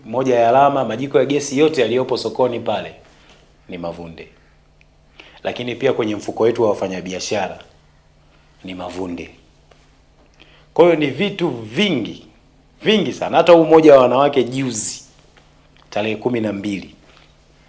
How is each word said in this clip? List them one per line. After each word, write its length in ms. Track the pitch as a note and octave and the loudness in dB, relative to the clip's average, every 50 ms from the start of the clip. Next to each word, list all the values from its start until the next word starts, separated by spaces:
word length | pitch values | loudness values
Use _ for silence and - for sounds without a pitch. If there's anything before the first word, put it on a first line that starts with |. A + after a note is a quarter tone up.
| - | -14
moja 300 | A2 A2 B2+ C3+ C3 B2 A#2+ | -8 -6 -4 0 0 2 4
ya 100 | A#2 A#2 | 4 4
alama, 360 | B2 C3+ C#3+ C#3+ C#3+ C3+ B2+ | 4 4 4 4 2 0 -4
majiko 340 | A2+ A2+ A#2 C3+ C#3 D3 C#3+ | -4 -6 -8 -4 0 0 0
ya 60 | B2+ | 2
gesi 340 | C3 C#3+ D3 C#3 - C3 C3 | 2 0 -2 -4 -2 0 2
yote 220 | D#3 D3+ D#3 C3+ | 2 2 2 0
yaliyopo 360 | A#2 A2 A#2+ B2+ B2+ B2+ B2 | 0 0 0 -2 -2 -2 -4
sokoni 440 | A2 - A2+ A2 - B2+ A#2+ A#2 A2+ | -4 -4 -4 -2 -2 -2 -2 -2 -4
pale 340 | G#2 A2+ G#2+ F#2+ E2+ D#2+ - - - _ _ _ _ _ - _ _ _ _ _ _ - | -6 -6 -6 -6 -6 -10 -16 -20 -20 _ _ _ _ _ -20 _ _ _ _ _ _ -16
ni 100 | F#2 F2 | -12 -10
Mavunde. 500 | F2 E2+ E2 E2+ E2+ E2+ D#2+ D#2 - - - _ _ _ _ _ _ _ _ _ _ _ _ _ _ _ _ - - - - - | -10 -10 -10 -12 -14 -16 -16 -18 -20 -20 -20 _ _ _ _ _ _ _ _ _ _ _ _ _ _ _ _ -20 -20 -20 -16 -12
Lakini 320 | - - - - A#2+ B2 A#2 | -10 -8 -8 -8 -8 -8 -6
pia 180 | A2+ C3 C3 | -2 0 0
kwenye 240 | A#2+ - A#2 G#2+ G#2 | 0 0 -2 -4 -4
mfuko 260 | G2 - - - - | -6 -8 -8 -4 0
wetu 200 | A2 A#2 A2+ A2+ | 0 0 2 2
wa 60 | A2+ G#2+ | 0 0
wafanyabiashara 920 | G2 - G#2 F#2+ F#2 F#2 E2+ F#2 F#2 F2+ - - G#2+ G#2 F#2+ F2 E2+ - - - _ _ _ _ _ _ _ _ _ _ _ _ _ _ _ _ _ _ - | 0 -2 -4 -6 -6 -8 -8 -10 -10 -8 -8 -6 -4 -4 -4 -6 -8 -14 -20 -20 _ _ _ _ _ _ _ _ _ _ _ _ _ _ _ _ _ _ -16
ni 100 | F#2+ F#2 | -14 -12
Mavunde. 560 | F2+ F2+ F2+ E2+ F2+ F#2+ F2+ F2 E2+ D#2 - - - _ _ _ _ _ _ _ _ _ _ _ _ _ _ _ _ _ _ _ _ - _ _ _ _ _ - | -12 -12 -10 -10 -8 -8 -8 -8 -10 -12 -16 -20 -20 _ _ _ _ _ _ _ _ _ _ _ _ _ _ _ _ _ _ _ _ -20 _ _ _ _ _ 4
Kwa 100 | - E3 | 4 6
hiyo 120 | F3 E3 | 6 4
ni 100 | D3+ D3+ | 2 0
vitu 420 | C#3 A#2+ C3 G3+ G3+ G3+ - F3 D#3+ | -2 -2 -4 -4 -4 -4 -4 -4 -4
vingi, 800 | B2+ A#2 A2 G#2+ A#2 D3 G#3+ G3+ D#3+ B2 G#2 F2 E2 - - - _ _ _ _ _ _ _ _ _ - | -4 -6 -10 -8 -4 -2 -2 0 -2 -4 -4 -8 -12 -16 -20 -20 _ _ _ _ _ _ _ _ _ -6
vingi 300 | - - A3 G#3+ E3 B2+ | 0 0 2 2 0 -2
sana. 240 | G2 - E2+ F2 A#2 | -6 -6 -4 -2 0
Hata 180 | D3+ D#3 - F3 | 2 6 6 6
umoja 400 | E3 D#3+ D#3 D#3+ D#3+ D#3 D#3 C#3+ | 6 6 6 6 8 8 10 8
wa 80 | C3+ | 8
wanawake 420 | B2 B2 A#2+ C3 C#3+ D3 D3 C3+ A#2+ | 8 6 4 2 2 2 2 0 0
juzi, 600 | A#2+ B2+ C3+ C#3 B2+ A2+ G#2 - - - - - - _ _ _ _ _ _ _ _ _ _ _ _ _ _ _ - | 0 -2 -6 -6 -4 -4 -4 -6 -6 -8 -10 -16 -20 _ _ _ _ _ _ _ _ _ _ _ _ _ _ _ -10
tarehe 260 | - G#2 G#2+ A2 A2 | -6 -6 -4 -4 -4
kumi 240 | G#2+ - B2 B2 A#2 | -4 -4 -4 -4 -4
na 120 | G#2+ G#2 | -4 -4
mbili, 420 | G2 G2 G2 G#2 G2+ F2+ E2 - - - _ _ - - _ _ _ _ _ _ _ _ _ | -6 -6 -6 -6 -8 -8 -10 -14 -20 -20 _ _ -20 -20 _ _ _ _ _ _ _ _ _